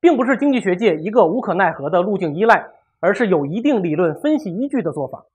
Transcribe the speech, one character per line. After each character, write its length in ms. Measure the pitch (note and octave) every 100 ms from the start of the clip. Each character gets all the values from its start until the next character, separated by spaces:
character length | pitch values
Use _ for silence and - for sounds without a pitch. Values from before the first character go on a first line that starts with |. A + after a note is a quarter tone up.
并 160 | E4+ C#4+
不 80 | B3
是 100 | C4
经 160 | C#4+
济 80 | B3+
学 160 | G3 F3+
界 220 | G#3+ D#3
一 120 | E3
个 160 | A3+ F3
无 140 | G#3+
可 140 | A3+
奈 180 | F3 F#3
何 180 | D#3+ C#3
的 120 | F3
路 160 | F3+ G3
径 180 | F3 D3
依 80 |
赖， 240 | A3 G3 - - _ _
而 140 | E3+
是 140 | G3 A#3
有 180 | F3 C#3+
一 160 | F#3
定 200 | B3+ B3+
理 140 | F3 D3+
论 180 | F3 D3
分 200 | D4 D4+
析 140 | G#3+
依 140 | F3 C#4
据 140 | C4+
的 100 | E3
做 160 | C#3 C3
法。 180 | - _